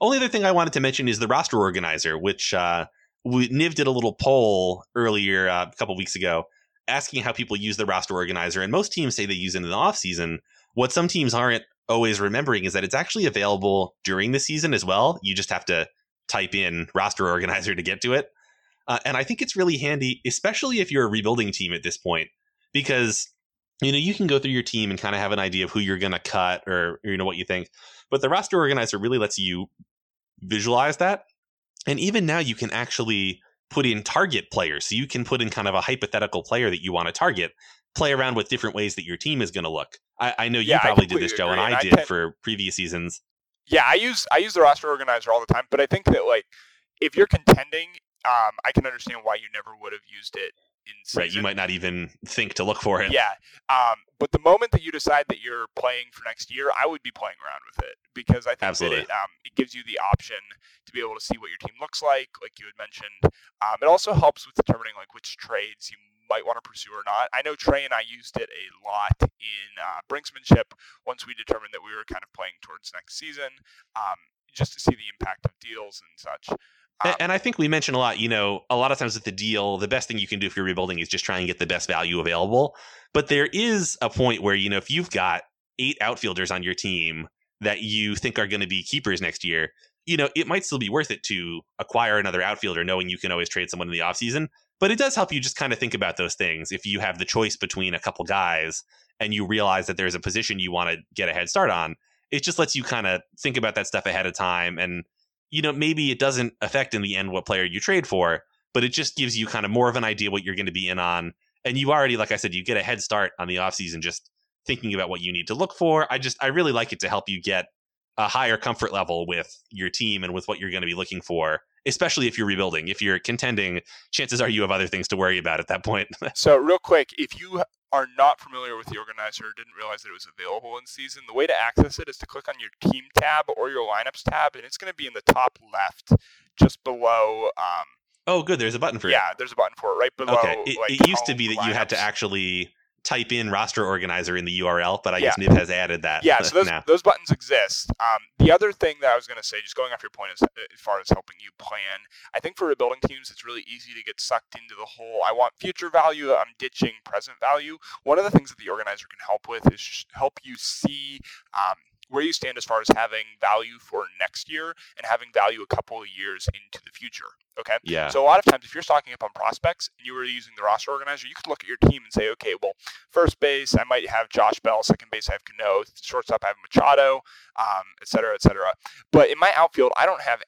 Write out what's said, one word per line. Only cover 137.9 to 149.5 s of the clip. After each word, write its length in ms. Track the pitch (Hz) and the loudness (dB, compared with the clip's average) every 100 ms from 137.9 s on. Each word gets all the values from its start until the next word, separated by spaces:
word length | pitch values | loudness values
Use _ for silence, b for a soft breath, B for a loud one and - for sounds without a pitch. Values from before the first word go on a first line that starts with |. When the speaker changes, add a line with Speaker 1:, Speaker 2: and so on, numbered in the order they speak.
| _ _ _ - | _ _ _ 0
Speaker 1:
Oh, 140 | 180 | 0
good. 160 | 151 131 | 2 0
There's 160 | 113 | 0
a 60 | 120 | 0
button 180 | 160 113 | -2 -2
for 80 | - | 2
it. 40 | |
Speaker 2:
Yeah, 180 | 120 87 - | 4 2 -4
there's 140 | 127 | -8
a 40 | 120 | 0
button 200 | 95 - | 0 0
for 140 | 110 | -2
it 40 | 113 | 2
right 180 | 127 - | 0 0
below, 180 | 127 | 2
Speaker 1:
Okay. 220 | 120 113 - 139 | 4 4 2 -2
It, 140 | 113 | -2
Speaker 2:
like, 100 | 110 | -2
Speaker 1:
it 160 | 139 - | 4 4
used 180 | 120 120 | 4 -2
to 60 | |
Speaker 2:
home 60 | 123 | -2
Speaker 1:
be 160 | 113 | -2
that 100 | 110 110 | 0 -2
you 60 | |
had 160 | 113 110 | -2 -2
to 40 | |
Speaker 2:
lineups. 40 | 98 | 0
Speaker 1:
actually 720 | 104 - 104 98 92 90 85 _ _ _ | -2 -2 -2 -2 -2 -2 -6 _ _ _
type 260 | - 127 117 | -4 -2 0
in 200 | 120 107 | -2 0
roster 360 | 98 110 - 95 | 0 0 0 0
organizer 500 | 95 90 87 87 90 | 0 0 -2 -2 -2
in 80 | |
the 60 | 87 | -2
U 160 | 90 90 | 0 2
R 140 | 87 | 2
L, 200 | 87 98 | 2 0
but 100 | 95 | 0
I 60 | 90 | 2
guess 180 | 101 98 | 2 2
Speaker 2:
Yeah. 80 | 95 | 6
Speaker 1:
Nib 100 | 90 | 6
has 140 | 87 | 6
added 320 | 90 87 85 | 0 0 -2
that 220 | 80 78 | -2 2
Speaker 2:
Yeah, 180 | 156 127 | 4 4
so 140 | 87 180 | 4 2
those, 100 | 190 | 2
Speaker 1:
<laughs> 60 | |
now. 100 | 78 - | 0 4
Speaker 2:
those 140 | 175 | 4
buttons 280 | 196 - - | 6 4 2
exist. 580 | - - 127 95 - - - | -2 2 2 2 -2 -6 -2
Um, 180 | 117 110 107 - | 2 0 -2 4
the 100 | 156 | 6
other 220 | 180 208 | 8 4
thing 240 | 196 165 147 | 0 -2 2
that 120 | 135 | 4
I 20 | |
was 140 | 120 120 | 4 0
gonna 160 | 117 | -10
say, 160 | - | -6